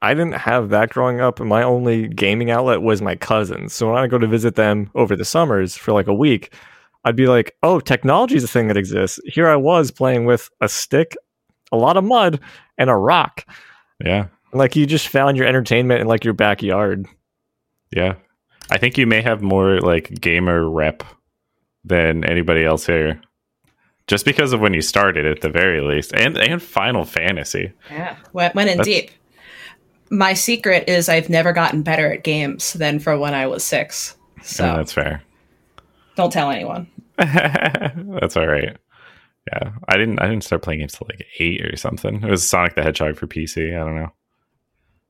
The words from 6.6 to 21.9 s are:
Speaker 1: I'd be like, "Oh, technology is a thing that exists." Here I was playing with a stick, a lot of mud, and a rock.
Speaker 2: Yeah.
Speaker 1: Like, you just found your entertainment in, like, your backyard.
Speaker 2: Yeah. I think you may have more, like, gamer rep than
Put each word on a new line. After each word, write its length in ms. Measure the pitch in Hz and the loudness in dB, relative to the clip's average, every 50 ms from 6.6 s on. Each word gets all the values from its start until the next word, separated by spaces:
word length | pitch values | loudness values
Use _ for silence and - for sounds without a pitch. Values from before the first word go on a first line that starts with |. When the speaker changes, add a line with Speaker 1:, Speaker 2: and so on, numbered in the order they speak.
| - - - - _ _ _ _ _ | -20 -20 -20 -20 _ _ _ _ _
Speaker 1:
I'd 120 | 117 117 | -2 2
be 120 | 117 131 127 | 2 4 4
like, 280 | 127 120 110 - - _ - | 4 4 2 0 -4 _ 2
"Oh, 160 | 160 185 160 | 2 2 2
technology 560 | - - 170 165 - 131 143 185 247 240 269 | 2 0 -2 0 2 2 2 2 2 2 2
is 80 | - 123 | 0 0
a 40 | - | 0
thing 200 | - 123 113 107 | 0 0 0 2
that 100 | 104 101 | 0 0
exists." 420 | 98 95 104 95 95 92 - - - | 0 -2 -2 -2 -2 -2 -4 -8 -14
Here 220 | - - 156 170 165 | -6 0 2 4 4
I 80 | 151 | 4
was 360 | 143 135 151 175 170 156 120 | 4 4 4 4 4 2 0
playing 340 | - - 131 131 127 120 117 | -2 -2 0 0 2 2 4
with 240 | 120 123 113 - - _ _ | 4 2 2 0 -6 _ _
a 80 | - 104 | -4 -2
stick, 460 | - - - - - 139 165 165 - - _ _ _ _ _ _ _ _ _ _ | -2 -4 -6 0 0 0 0 0 -4 -16 _ _ _ _ _ _ _ _ _ _
a 60 | - 113 | 0 2
lot 200 | 117 143 170 190 | 4 4 4 4
of 60 | 190 | 2
mud, 360 | 208 254 240 208 175 160 135 - - - - _ _ _ - | 4 4 4 4 2 2 -2 -8 -10 -20 -20 _ _ _ -2
and 120 | 131 131 | 2 2
a 60 | 226 | 4
rock. 500 | 202 196 - 170 170 151 - - - - _ - - - - - _ _ _ _ _ - | 4 4 4 4 2 2 0 -4 -10 -20 _ -20 -20 -20 -20 -20 _ _ _ _ _ -2
Speaker 2:
Yeah. 240 | 85 90 104 101 92 _ _ _ _ - | 0 0 0 -2 -4 _ _ _ _ 0
Speaker 1:
Like, 220 | 131 135 123 - | 2 2 4 4
you 100 | 156 147 | 2 2
just 220 | 139 156 147 - - | 2 2 0 -2 0
found 300 | - 139 135 143 139 131 | 0 2 2 2 2 2
your 100 | 131 123 | 2 2
entertainment 540 | 127 131 120 - 117 120 127 123 123 117 | 2 2 2 2 2 2 4 4 2 2
in, 60 | 107 110 | 2 2
like, 160 | 113 110 - | 0 0 0
your 80 | 117 107 | -2 0
backyard. 720 | - 107 104 101 - 110 98 92 98 104 101 98 95 98 - _ _ _ _ _ _ _ _ _ _ _ _ _ _ _ _ - | 2 2 2 2 0 -2 0 0 2 2 0 0 -4 -6 -10 _ _ _ _ _ _ _ _ _ _ _ _ _ _ _ _ -4
Speaker 2:
Yeah. 200 | - 90 95 92 - _ _ _ _ _ _ _ _ - - | -2 -2 -2 -2 -6 _ _ _ _ _ _ _ _ -6 -2
I 80 | - - | -2 0
think 200 | - 120 - - | 0 0 2 2
you 100 | 131 113 | 2 4
may 140 | 113 110 | 4 2
have 200 | 110 120 113 107 | 2 0 -2 0
more, 380 | 104 98 95 95 95 95 95 90 | 0 0 2 4 4 4 4 4
like, 300 | 87 90 85 82 - - - - | 4 2 2 2 0 -4 -14 -4
gamer 480 | - 87 85 87 92 90 85 85 82 80 | -2 0 2 2 2 2 2 0 0 0
rep 340 | 80 80 76 78 78 - - - - _ _ _ _ _ _ _ _ _ _ _ _ _ _ | 0 0 0 -2 -2 -4 -14 -20 -20 _ _ _ _ _ _ _ _ _ _ _ _ _ _
than 400 | - | 0